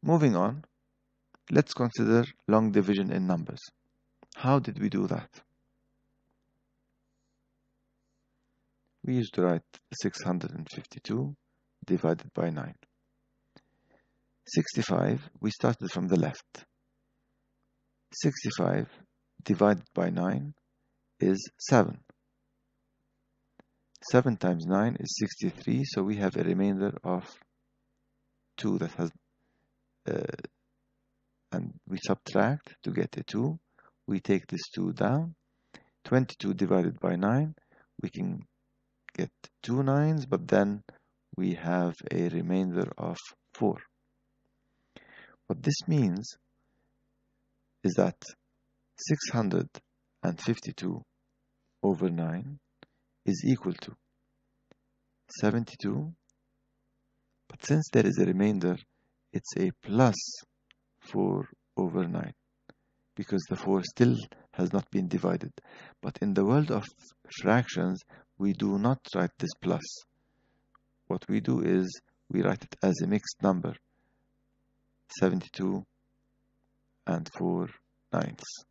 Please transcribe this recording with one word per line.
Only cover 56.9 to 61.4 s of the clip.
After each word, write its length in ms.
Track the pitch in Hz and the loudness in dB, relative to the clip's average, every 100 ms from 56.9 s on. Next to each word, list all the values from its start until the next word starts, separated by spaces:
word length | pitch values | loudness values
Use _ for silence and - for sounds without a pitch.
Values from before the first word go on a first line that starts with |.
| _ _ _ _ _ _ | _ _ _ _ _ _
but 160 | - - | -14 0
since 240 | 156 156 | 2 4
there 140 | 123 101 | 4 6
is 140 | 92 | 4
a 60 | 92 | 2
remainder, 520 | 92 104 101 87 90 - _ _ _ _ | 4 2 4 0 0 -6 _ _ _ _
it's 240 | - - - | -8 -6 0
a 140 | 185 - | -2 -2
plus 340 | - 107 127 98 - - - _ _ _ _ _ | -2 4 4 4 -8 -12 -18 _ _ _ _ _
four 500 | - 101 98 98 | -8 -2 -2 -2